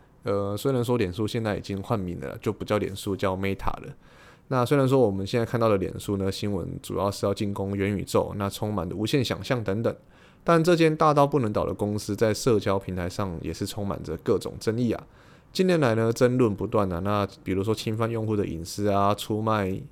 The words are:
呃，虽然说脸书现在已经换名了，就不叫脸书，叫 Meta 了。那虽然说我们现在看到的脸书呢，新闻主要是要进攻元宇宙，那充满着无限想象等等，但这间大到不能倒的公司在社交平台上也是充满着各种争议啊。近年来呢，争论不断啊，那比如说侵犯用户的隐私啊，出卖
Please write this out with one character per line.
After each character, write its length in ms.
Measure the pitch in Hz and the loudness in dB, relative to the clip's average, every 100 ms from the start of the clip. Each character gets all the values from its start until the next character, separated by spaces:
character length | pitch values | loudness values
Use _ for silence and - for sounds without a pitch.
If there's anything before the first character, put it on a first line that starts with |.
| - _ | -20 _
呃， 320 | 107 101 101 104 | -4 -2 -2 -2
虽 160 | 139 | 0
然 120 | 127 | 0
说 140 | 117 123 | 2 0
脸 140 | 92 | 0
书 140 | 87 107 | -2 -2
现 160 | 120 | -2
在 160 | 107 98 | -2 -4
已 40 | |
经 200 | 101 98 | -4 -6
换 160 | 98 113 | -2 -2
名 200 | 90 87 | -2 -6
了， 180 | 67 - | -8 -6
就 100 | 113 | -6
不 120 | - | -4
叫 140 | - 104 | -2 0
脸 160 | 98 101 | -2 -4
书， 200 | 104 92 | -4 -2
叫 200 | 98 92 | -2 -2
Meta 360 | 98 92 - - | -2 -2 -4 -6
了。 140 | - - - - - - - | -10 -18 -20 -20 -20 -20 -2
那 160 | 131 120 | 0 2
虽 120 | 147 | 4
然 100 | 131 | 4
说 120 | 135 | 4
我 100 | 113 | 4
们 160 | 98 98 | 2 -2
现 140 | 120 | -2
在 60 | 113 | 0
看 120 | 120 | 2
到 120 | 113 | 2
的 80 | 101 | 2
脸 200 | 92 - | 0 -4
书 200 | - 98 | -4 -2
呢， 120 | 95 | -2
新 220 | - 104 | -2 -4
闻 160 | 98 87 87 | -4 -6 -8
主 160 | - 95 | -6 -2
要 120 | 98 | -2
是 160 | - 101 | 0 -2
要 80 | |
进 200 | 101 104 | 0 -2
攻 220 | 98 98 101 | -2 -4 0
元 220 | 98 98 | 0 0
宇 60 | |
宙， 300 | 90 107 78 95 | 0 0 0 -2
那 120 | 98 | -4
充 240 | - 107 | -4 -4
满 140 | 104 87 | -2 -4
着 40 | 90 | -2
无 100 | 110 | 0
限 180 | 147 | 0
想 180 | 113 101 | 0 -4
象 220 | 95 123 | -2 -2
等 180 | 104 104 | -2 -2
等， 120 | 110 - - - - - | -2 -4 -10 -20 -20 -6
但 180 | - 170 | 2 4
这 140 | 160 165 | 6 6
间 180 | 160 156 | 4 4
大 180 | 156 | 4
到 120 | 147 143 | 6 4
不 140 | 147 | 4
能 120 | 110 | 2
倒 140 | 101 82 | 0 -2
的 80 | |
公 240 | 98 104 104 | -2 -2 -2
司 160 | - | -2
在 200 | 101 113 | 2 2
社 260 | 104 135 107 | 2 2 2
交 180 | 101 98 | 2 -2
平 160 | - 92 | -2 -4
台 140 | 87 | -4
上 280 | - 98 82 | -4 -4 -4
也 120 | 82 | -6
是 120 | 80 101 | -4 -6
充 220 | - 101 | -4 -6
满 140 | 80 | -6
着 140 | 71 80 | -6 -4
各 200 | - 92 | 0 0
种 160 | - - | 0 -6
争 200 | - 110 | -2 0
议 120 | 120 | 0
啊。 160 | - - - - - - | 0 -6 -20 -20 -20 -6
近 120 | - 185 | 0 4
年 140 | 170 | 4
来 160 | 131 110 | 4 4
呢， 160 | 113 | 2
争 260 | 113 123 127 | 4 4 6
论 160 | 117 | 4
不 140 | 92 95 | 2 0
断 240 | 110 98 | 0 0
啊， 80 | 85 | 0
那 280 | 98 104 98 - | 0 0 -2 -4
比 100 | - | -4
如 100 | 92 | -2
说 100 | 98 | 0
侵 240 | 107 117 110 | -2 -2 -2
犯 120 | 113 | -2
用 160 | 117 110 | -2 0
户 100 | 104 | 0
的 100 | - | -2
隐 180 | 82 | -4
私 240 | 85 - 101 | -8 -2 0
啊， 280 | 98 101 104 | 2 2 2
出 260 | - 107 | -2 -2
卖 400 | 110 107 95 98 - | 0 0 0 -4 -6